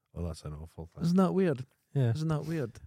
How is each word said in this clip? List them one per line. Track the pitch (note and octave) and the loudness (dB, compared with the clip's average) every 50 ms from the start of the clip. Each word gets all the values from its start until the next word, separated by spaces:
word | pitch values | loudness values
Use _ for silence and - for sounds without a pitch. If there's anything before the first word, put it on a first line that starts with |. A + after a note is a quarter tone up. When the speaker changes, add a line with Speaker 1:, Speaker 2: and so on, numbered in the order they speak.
| _ _ - | _ _ -10
Speaker 1:
Oh, | D#2 F2 | -8 -6
that's | E2+ D#2+ - - | -6 -6 -8 -10
an | D2+ D2+ | -12 -12
awful | D2 E2 E2 - - E2 - _ | -12 -14 -14 -14 -16 -16 -14 _
thing. | D3 E3 | -4 -2
Speaker 2:
Isn't | E3+ F3 F#3+ | 2 4 4
that | F#3+ E3+ E3+ | 4 4 4
weird? | F#3 F#3+ F3 C#3 B2 C3 - _ _ _ _ | 2 2 2 0 -2 -6 -14 _ _ _ _
Speaker 1:
Yeah. | - C#3 B2+ A#2 A2+ | 0 2 2 4 2
Speaker 2:
Isn't | D3+ D#3 D#3+ | 0 0 -2
that | D#3 D3 D3+ | -2 -2 -2
weird? | D3+ E3 D#3+ B2+ G#2+ - - - | -4 -4 -4 -4 -6 -8 -14 -20